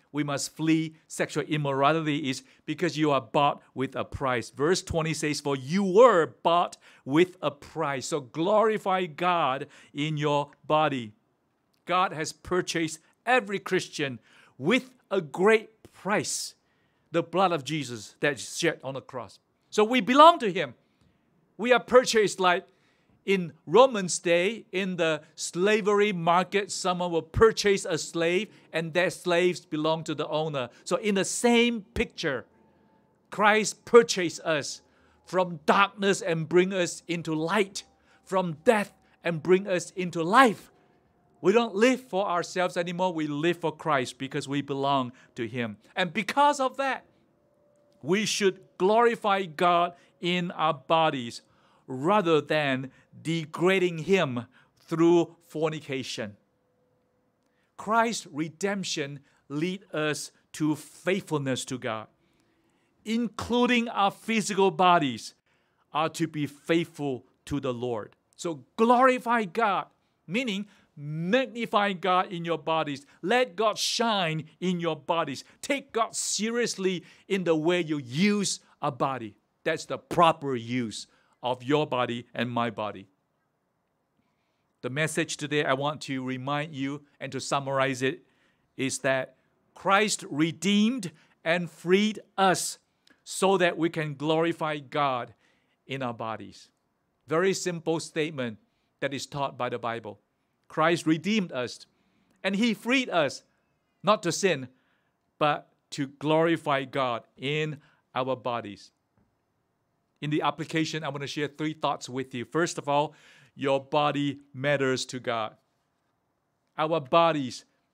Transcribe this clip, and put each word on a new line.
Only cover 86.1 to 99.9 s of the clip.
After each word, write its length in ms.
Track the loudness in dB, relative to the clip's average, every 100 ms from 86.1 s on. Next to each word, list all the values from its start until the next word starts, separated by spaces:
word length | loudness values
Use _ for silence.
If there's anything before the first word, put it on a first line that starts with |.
| -6
remind 500 | -6 -6 -4 -6 -6
you 300 | -8 -8 -8 -14 -16
and 120 | -10
to 80 | -8
summarize 640 | -4 -4 -2 0 0 0
it 240 | -2 -4 _ _ _ _ _ -6
is 240 | -6 -2
that 360 | -2 -2 -4 _ _ _ _ -6
Christ 500 | 0 2 2 -2 -4
redeemed 800 | -2 0 0 2 4 4 0 -8 -14 _ _ -2
and 240 | -2 -4
freed 500 | -8 2 2 2 -4 -8 0
us 400 | 2 2 -2 -10 _ _ _ _
so 320 | -14 0 2 4
that 200 | 2 2
we 140 | -2
can 240 | -2 -6 -4
glorify 640 | 0 2 0 -2 -6 -6
God 560 | -6 -2 0 -2 -8 _ _ _ _ _ -12
in 160 | -8
our 120 | -8
bodies. 560 | -8 -8 -10 -14 -20 -20 _ _ _ _ _ -4
Very 260 | 0 0
simple 460 | 0 -4 -4 -4 -4
statement 580 | -4 -4 -4 -4 -8 -10 _ _ _ _
that 140 | -6
is 140 | -6 -8
taught 320 | -6 -6 -4
by 100 | -6
the 80 | -4
Bible. 400 | -6